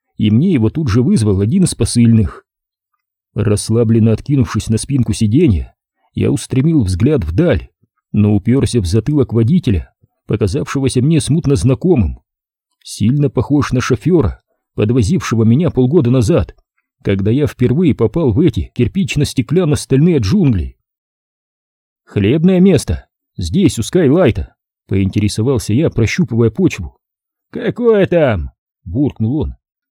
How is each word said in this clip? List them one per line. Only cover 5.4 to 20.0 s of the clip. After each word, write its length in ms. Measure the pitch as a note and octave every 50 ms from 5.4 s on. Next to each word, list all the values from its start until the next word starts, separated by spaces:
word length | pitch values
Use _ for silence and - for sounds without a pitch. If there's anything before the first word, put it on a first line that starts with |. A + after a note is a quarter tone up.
| F#3 C3+ F#2+ D2+ - - _ _ _ _ _ _ _ _ -
я 180 | - G2+ A2+
устремил 520 | C#3 - - - - - C#3 E3 D#3+ D3 G#2
взгляд 400 | F#2 F#2 F2 G#2+ D3 D#3 B2+ D#2+
вдаль, 460 | D#2 E2 G#2 F3 E3 A#2 - - - _ _ _ _ _ _ _ -
но 240 | - G#2 G#2 G#2 G#2
упёрся 440 | G2+ - A2 B2 C#3 B2 - - A#2+
в 40 | F#2
затылок 480 | E2 G#2 A2+ - D3 D3+ C#3+ B2 - G#2+
водителя, 600 | A#2 A#2 A#2 F3+ F3+ - B2+ G2 E2 - _ _ _ _ _ _ _ _
показавшегося 760 | - - A2+ A2+ F#2 G#2 D#3 D#3+ - - C3+ C3+ B2+ - B2+
мне 180 | A#2+ D#3 E3 C#3+
смутно 360 | - - C#3+ F3 - C#3 C#3+
знакомым. 640 | F2 - C3 B2+ - - F#3 E3+ B2 F#2 C#2+ B1 - _ _ _ _ _ _ _ _ _ _ _ _ _
Сильно 460 | - - - - A2 C#3+ C#3+ C#3+ C3
похож 420 | - B2+ - - C#3+ C#3+ B2 -
на 100 | B2 B2+
шофёра, 600 | - - B2+ - - D3 F#3 D#3+ A#2+ E2 - - _ _ _ _ _ _ -
подвозившего 680 | - G#2+ G#2 A#2+ C3+ G2+ G#2+ F#3+ - - - A#2+ A2 A2
меня 280 | A2 A#2 A#2+ F3+ D3
полгода 400 | - B2+ B2+ B2+ D#3+ F3+ A2+ A#2+
назад, 440 | B2+ C3 A2 C3 E3+ B2 F2 - - _ _ _ _ _ _ _ _ _ -
когда 280 | - G2 G2 G2 G#2+
я 160 | A#2+ D3 D3
впервые 480 | - - - B2 A#2 B2 E3 F#3 D3 A2
попал 360 | - A#2 G#2+ - E3+ E3 B2 F#2
в 60 | B2+
эти 320 | F3+ E3+ - F#2+ D2+ - -
кирпично-стеклянно-стальные 1400 | - B2 - - G3 F3+ A2 - D3 C#3+ - - - A2+ - D3+ F#3 F3+ D3 C#3 - - - C3+ C3